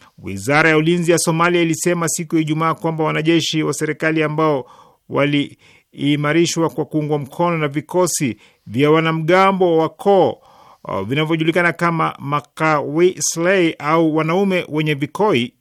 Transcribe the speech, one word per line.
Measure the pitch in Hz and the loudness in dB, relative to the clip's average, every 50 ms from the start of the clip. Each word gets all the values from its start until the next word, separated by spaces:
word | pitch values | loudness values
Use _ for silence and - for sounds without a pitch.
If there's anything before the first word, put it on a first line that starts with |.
| - - _ - | -20 -20 _ -16
Wizara | - 92 98 98 98 123 143 151 156 160 | -12 -12 -10 -8 -4 0 0 2 4 4
ya | 156 | 4
ulinzi | 156 156 165 175 175 170 165 170 | 2 2 2 0 0 2 2 2
ya | 160 | 2
Somalia | - 175 160 160 170 175 175 175 170 | 2 0 0 0 2 2 2 2 0
ilisema | 165 160 151 - 175 175 170 165 151 | 0 -2 -2 0 -2 -2 0 -2 -4
siku | - - 175 156 175 | -4 -6 -6 -2 -2
ya | 160 160 | -2 0
Ijumaa | 151 156 156 160 160 156 | 0 -2 -2 0 -2 -2
kwamba | - - 165 160 156 156 | -2 -4 -6 -4 -2 -2
wanajeshi | 156 151 156 156 156 165 165 147 - - 156 156 | -2 -2 -2 0 2 2 2 2 0 -2 -2 -2
wa | 151 147 | -2 -2
serikali | - 156 151 151 - - 160 160 160 151 | -4 -4 -6 -4 -2 -2 -2 0 0 0
ambao | 147 151 156 160 156 147 131 120 - - - - _ _ _ _ - | -2 0 0 0 0 0 -2 -4 -8 -16 -20 -20 _ _ _ _ -6
waliimarishwa | - 135 139 143 143 143 131 - - _ _ - _ _ _ _ _ 139 139 143 147 147 147 147 151 165 175 151 - 165 165 151 | -2 0 0 0 0 0 -2 -4 -8 _ _ -20 _ _ _ _ _ -6 -2 0 0 0 0 0 2 2 2 0 0 -2 -2 -2
kwa | - - 139 | -2 -4 -6
kuungwa | - - 156 151 147 151 147 | -4 -2 -4 -2 -2 -2 -4
mkono | 139 - - - 175 175 170 160 | -4 -6 -4 -2 -2 0 0 -2
na | 151 143 | -2 -4
vikosi | 139 151 143 - - 180 180 165 - - 156 123 104 _ _ _ _ _ _ | -4 -6 -8 -4 -2 0 0 0 0 -2 -2 -4 -4 _ _ _ _ _ _
vya | - 104 123 143 151 | -8 -2 0 2 4
wanamgambo | 156 160 160 165 160 160 160 156 180 190 190 196 196 185 185 175 165 160 | 4 4 2 0 -2 -2 0 2 4 4 4 4 4 2 2 2 4 2
wa | 160 151 | 2 0
koo, | - - - 202 202 190 160 123 - - _ _ - - - - - _ - | -2 -4 0 2 4 4 4 2 0 -4 _ _ -20 -20 -20 -20 -20 _ -12
uh, | - 92 95 | -8 -8 -6
vinavyojulikana | 95 104 131 147 160 156 165 160 160 165 160 185 175 170 - | -6 -4 -2 -2 -2 -2 -2 0 0 0 0 2 2 0 0
kama | - 170 170 165 160 160 156 - - | 0 -2 -2 0 0 -2 -4 -4 -8
Makawi | - 139 147 147 - _ _ - 160 160 156 143 131 135 143 160 175 185 - - | -8 -4 -4 -4 -6 _ _ -4 0 0 0 0 -2 -2 0 2 2 2 2 0
Slay | 147 - - 165 170 180 196 190 175 160 - - | -6 -6 -4 -2 0 0 2 2 2 0 0 -2
au | 143 147 160 165 165 156 151 | -2 0 2 2 2 2 2
wanaume | 156 156 160 165 190 202 196 185 180 135 - | 0 0 0 0 0 0 0 0 -2 -2 -4
wenye | 143 156 160 156 151 | -4 -2 -2 -2 -2
vikoi, | 139 147 139 - - 202 214 180 120 120 123 _ _ | -2 -4 -6 -4 -2 0 2 2 0 0 -2 _ _